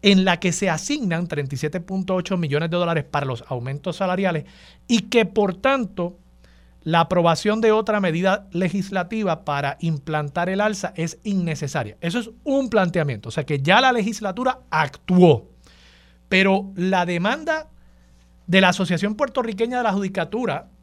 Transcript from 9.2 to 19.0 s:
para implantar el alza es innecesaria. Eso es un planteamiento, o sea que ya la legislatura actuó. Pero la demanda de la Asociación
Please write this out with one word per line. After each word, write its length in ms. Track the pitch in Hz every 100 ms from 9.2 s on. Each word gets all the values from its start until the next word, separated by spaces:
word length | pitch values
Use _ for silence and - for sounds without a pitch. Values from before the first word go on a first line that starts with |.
| 202 165
para 320 | - 143 143 147
implantar 680 | 165 151 139 156 147 175 180
el 120 | 190
alza 320 | 214 202 190
es 240 | - 165 -
innecesaria. 720 | 214 190 170 143 147 151 110 -
Eso 200 | 170 220
es 100 | 233 -
un 260 | 302 277 254
planteamiento, 600 | 214 185 180 147 110 117
o 20 |
sea 120 | 135
que 160 | 135 147
ya 200 | 139 208
la 120 | 262
legislatura 680 | 247 202 214 208 185 254 254 -
actuó. 800 | 156 147 - - 180 175 127 - - - - - - _ _ _
Pero 420 | 190 190 196 196 190
la 280 | 185 190
demanda 640 | 175 175 196 285 320 311 311 - - - _ - _ _ -
de 140 | 190
la 80 | 190
Asociación 480 | 180 175 170